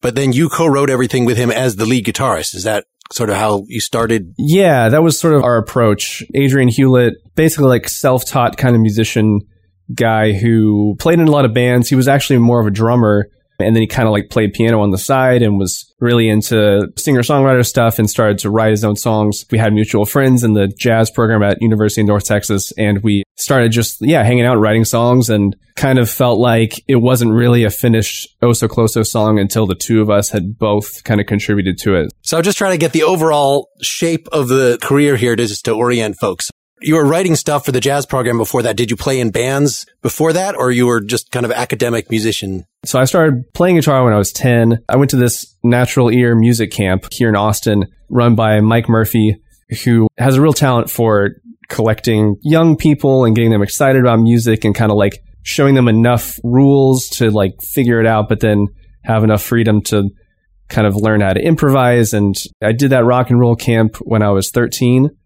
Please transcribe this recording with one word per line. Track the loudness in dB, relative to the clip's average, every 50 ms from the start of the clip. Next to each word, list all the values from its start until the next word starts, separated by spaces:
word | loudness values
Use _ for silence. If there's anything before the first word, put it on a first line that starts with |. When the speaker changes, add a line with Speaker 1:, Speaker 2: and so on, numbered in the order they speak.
Speaker 1:
but | -4 -4 -2
then | -2 -2 0 0
you | 0 0 0
co-wrote | 0 -2 0 0 2 0 0 0
everything | 0 -2 -2 -2 -2 -2 0
with | 0 0
him | 0 -2 -2
as | -2 -2 -2 -4 -2
the | -2 -2
lead | -2 0 -2 -2
guitarist. | -4 -6 -4 -2 -2 -2 -4 -6 -8 -10
Is | -8 -6
that | -4 -4 -4 -6 _ _ _ _ -16
sort | -8 -6 -4 -4
of | -2
how | -2 -2 -2 -2 -2 -4 -8
you | -10 -10
started? | -10 -6 -4 -4 -2 0 -2 -4 -4 -8 -10 -8
Speaker 2:
Yeah, | -2 0 2 2 4 4 4 2 2 2
that | 4 4 2
was | 2 0 0
sort | 0 2 2
of | 2 2
our | 2 0
approach. | 0 -2 -2 -2 0 2 2 2 0 -4 -10 -10 -14 -16 -6 -2
Adrian | 0 0 2 2 2 2 2
Hewlett, | 2 2 2 4 4 4 2 2 -2 -4 _ _ _
basically, | 0 0 0 2 2 2
like, | 2 2 0 -2 -6
self-taught | -10 -4 -2 0 0 0 -4 -4 -2 -2 -2 -2 -2 -2
kind | 0 2 2
of | 2 2
musician | 2 0 0 -2 -2 0 0 0 2 0 0 -4 _ _ _ _ _ _ _ _ _ -6
guy | -2 0 0 2 2 0 0 0
who | 0 0 0 2 2 2 2 2 0 0 -2 -2 -2
played | -2 0 2 2
in | 2
a | 2
lot | 2 2 2
of | 0 0
bands. | 0 0 2 2 0 0 0
He | 0
was | 0 2
actually | 2 2 0 0 0 0 2
more | 2 2 2 2
of | 0
a | -2
drummer. | -2 -2 0 0 2 2 2 2 2 0 0 -4 _ _ _ _ _ _
And | -2 0 2
then | 2
he | 0 0
kinda, | -2 -2 0 0 0
like, | -2 -4 -4
played | -2 -2 -2 -2 -2
piano | -2 0 0 2 2 0
on | 0 -2
the | -4
side | -2 -2 0 0 2 2 2 2 2
and | 2 0 -2
was | -2 -4 -6 -10 -12 _ _ _
really | -2 0 2 2 2 2
into | 2 0 0 0 0 2 2 2 2 2 0 -2 -6
singer-songwriter | -8 -2 0 0 0 0 0 0 2 2 2 2 2 0
stuff | 0 0 0 0 0 0 0
and | -2 -2
started | 0 0 0 0 0 -2
to | -4 -4
write | -2 0 0 0
his | 0 0 0
own | -2 -2
songs. | -2 -2 -2 -2 0 0 -2 -2 -6 -6 _
We | -2 0
had | 0 0 0
mutual | 0 0 0 0 -2 -2
friends | 0 0 0 2 2 2 2 2
in | 2 2
the | 2 0 0 -2 -4
jazz | -2 0 0 0 0 -2
program | 0 -2 0 0 2 2 2
at | 0 0 0
University | 0 0 0 2 0 0 0 0 0
of |
North | 0 0 0 0
Texas, | -2 -4 -4 -2 -2 -4 -4 -4 -6 -6 -4
and | -2 -2 -2 0 0
we | 0 0 0 -2 _ _
started | -14 -4 -2 0 2 2 2 0
just, | 0 -2 -4 -6 -4
yeah, | 0 0 2 2 2
hanging | 2 2 2 2
out, | 2 2 2
writing | 2 2 2 2 0
songs, | 0 0 0 2 2 2 2 2 2
and | 0 0 0 0 -2 _ _ _ _
kind | -4 -2 0 2 2
of | 0 0
felt | -2 -2 0 0 2 2
like | 2 2 2 2 0 -2 -4 -10 _
it | 0 0 2 2
wasn't | 2 0 2 2 2 2
really | 2 2 2 2 2 2
a | 0
finished | -2 -2 0 2 2 2 0 -2 -6 -12 -14 -16 _ _ 0
Oh | 0 0
So | 0 -2 -4
Close | 0 0 0 0 0
Oh | -2 -4
song | -2 -2 -2 0 2 2 0
until | 0 -2 -2 -2 -2
the | -2 -4
two | -6 -4 0 0 0 2
of | 2
us | 2 0 0 -2
had | -4 -6 -6 -6 -6
both | -4 -2 -2 0 -2 -2 -6 -16 -18 -6
kinda | -2 -2 -2 -2
contributed | -2 -4 -4 -2 -2 -2 -2 0 -2 -4 -4
to | -2 -2 0
it. | 0 -2 -4 -8 _ _
Speaker 1:
So | -6 -4
I'm | -2 -2
just | -2 -2 -2
trying | -2 -2 -2
to | -2
get | -2 -2 0
the | 0 0
overall | 0 0 0 0 0 0 2 2 0 0 -2 -4 _ _ _ -10
shape | -10 -6 -4 -4 -2 -4 -4 _ -4
of | -4 -4 -2
the | 0 0 2 2 2 0 -2
career | -2 0 0 2 2 2 0
here | 0 0 0 0
to, | 0 -2
just | -4 -6 -8 -6
to | -4 -2
orient | -2 0 -2 0 -2 -2 -4 -6 -6
folks. | -6 -6 -6 -6 -10 -12 -12 _ _ _ _ _
You | -4 -2 0
were | 2 2
writing | 2 0 0 0 0 -2
stuff | -2 -2 -4 -4 -4 -4
for | -4 -4
the | -2
jazz | -2 -2 -2 -2 -4
program | -4 -6 -4 -2 -2 -2 -2
before | -4 -2 -2 -4 -2
that. | -2 -2
Did | -4 -4 -4
you | -4
play | -6 -4 -4 -2 -2
in | -2 -4
bands | -2 -4 -4 -2 -2 -2 -2 -2 -2 -6 -14 _ _ _
before | _ -8 -4 -2 -2 0 0
that, | -2 -2 -4 -4
or | -4 -2 -2
you | 0 2 2
were | 2 0 0
just | -2 -4 -6 -8 -8 _ -6
kind | -6 -4
of | -4
academic | -4 -4 -4 -6 -4 -4 -4 -4 -2 -4 -6 _
musician? | -6 -4 -2 -2 -4 -4 -8 -8 -10 -10 -12 _ _ _ -14
Speaker 2:
So | -4 -2 0
I | 0
started | 0 2 2 2 2 0 -2 -6 _ _
playing | -2 0 2 2
guitar | 2 2 2 2 2 2
when | 2 2
I |
was | 2 0 -2
ten. | -4 -4 -2 0 2 2 2 2 0 -2 -2 _
I | 0
went | 0 0 2
to | 2
this | 0 0 0 -2 -4 -12 -18 _ _ _
natural | 0 2 2 0 0 0 0 2 2
ear | 2 2 2 2 2
music | 2 4 2 2 0 -2 -6
camp | -4 -4 -2 0 -2 -2 -4 -8
here | -6 -2 0 0
in | 2
Austin, | 2 0 0 -2 -2 -2 -2 -2 -2 -2 -4 _ _ _ _
run | -2 0 2 2 2
by | 2 2 2 2 2
Mike | 2 2 2 0 0 0
Murphy, | 0 0 0 0 0 2 2 2 0 -2 _ _ _ _ _ _ -14 -6 -2
who | 0 2 2 2 2 _ -2
has | 0 0 2
a | 2
real | 2 2 2
talent | 2 0 0 0 0 -2 -4
for | -4 -2 0 2 2 2 0 -2 -4 -8 _ -20 -20 _ _ _
collecting | -6 -4 -2 -2 -2 -2 -2 -2 0 2 0 0 -2 -4 _
young | 0 2 2 4 2 2
people | 2 2 0 0 2 2 0 2 2 2
and | 2 2
getting | 2 2 2
them | 2 0 0
excited | -2 -2 -2 0 2 2 2
about | 2 2 2 2
music | 2 4 2 2 2 0 -2 0 0
and | -2 -2
kinda, | 0 0 0 2
like, | 2 0 0 -2 -6 -20 -20 -20 -18 -14
showing | -10 -2 0 2 2 4
them | 4 4 2
enough | 2 2 2 2 2 0 -2 -6 -14 -10 -6
rules | -2 2 2 4 4 4 4 4 2 2 0 -2 -8
to, | -6 -2 0 0 2
like, | 0 0 -2 -4 -8
figure | -16 -8 -4 -2 0 2 2 2
it | 2
out, | 2 2 0 0 -2
but | -2 -2
then | 0 0 0 0 0 -2 -6 -12 -20 _ -20 _ _
have | -4 -2 0 2
enough | 2 2 0 0
freedom | -2 -2 0 0 2 0 0 0
to | 0 -2 -2 -2 -2 -6 _ _ _ _ _ _ _ _ _ _ _
kind | -2 0 0
of | 0 0
learn | 0 0 0 0 2 2
how | 0 0
to | 0 0
improvise. | 0 0 0 0 0 2 2 2 2 2 2 2 0 0
And | 0 0 0 -2 -4 -8 -14 -14 _ -4
I | -2
did | 0 0 0 2
that | 2 2 2
rock | 2 2 0 0 2
and | 2 2
roll | 2 2 0
camp | 0 0 0 2 2 2 0 -2
when | -6 -8 -4 -2 0 2
I | 2
was | 0 0 -2 -2
thirteen. | -2 -2 -2 -2 -2 -2 0 2 2 2 2 0 -2 _ _